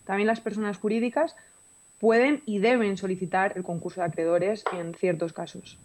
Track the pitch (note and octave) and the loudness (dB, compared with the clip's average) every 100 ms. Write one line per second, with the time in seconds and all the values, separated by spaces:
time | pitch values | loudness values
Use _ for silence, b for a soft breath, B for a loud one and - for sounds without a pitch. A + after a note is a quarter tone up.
0 | - G3 G#3+ A3+ A3 G#3+ G#3 F#3 G#3+ A3 | -6 0 2 0 -2 -4 -4 -2 -2 0
1 | A#3+ C#4+ E4 B B B _ _ _ _ | 0 0 -2 B B B _ _ _ _
2 | A3 A3+ C4+ D4 - G3+ A3 B3 G#3 F#3+ | 4 6 4 2 -2 0 4 4 2 -2
3 | F#3+ F#3 F3+ F#3 G3 F#3 F3+ E3+ F3 F#3 | -4 -4 -2 0 0 -2 -6 -6 -8 -4
4 | F3 E3 E3 F3 F#3 G#3+ - F3+ E3 - | -4 -2 2 2 2 -2 -4 -6 -8 -2
5 | F#3 D#3+ E3 - C#3 - - - | -2 0 -4 -6 -12 -12 -18 -20